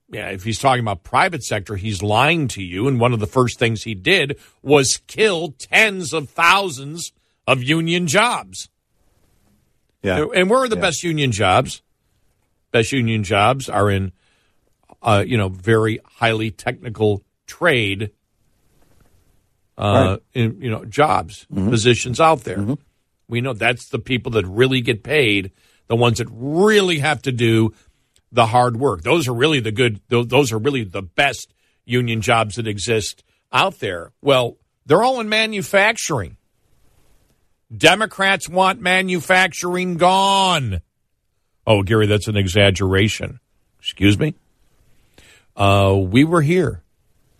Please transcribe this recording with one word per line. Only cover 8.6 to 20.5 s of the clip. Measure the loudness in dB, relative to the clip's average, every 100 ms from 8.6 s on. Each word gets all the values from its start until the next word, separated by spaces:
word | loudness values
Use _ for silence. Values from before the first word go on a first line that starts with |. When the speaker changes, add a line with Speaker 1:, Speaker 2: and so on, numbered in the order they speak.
| -18 _ _ _ _ _ _ _ _ _ _ _ _ _
Speaker 2:
Yeah. | -4 -2 0 0
Speaker 1:
And | 2
where | 2
are | 0
the | -2
Speaker 2:
Yeah. |
Speaker 1:
best | -2 -2
union | -4 -2 -2
jobs? | 0 2 2 0 -8 _ _ _ _ _ _ _ _ _
Best | -2 0
union | -2 -2 -2
jobs | -2 0 2 0 -4
are | -2 0
in, | 0 -4 -10 _ _ _ _ _ _ _ -6
uh, | 0 2 2
you | -2
know, | -2
very | -4 0 2 2 -4
highly | -12 _ -2 0 -4
technical | -6 -10 -8 -12 -2 0 0 -8 _ -20
trade, | -2 0 2 0 -4 -8 -14 _ _ _ _ _ _ _ _ _ _ _ _ _ _ _ -6
uh, | 0 2 2 -2
Speaker 2:
Right. | -6
Speaker 1:
in, | -2 -2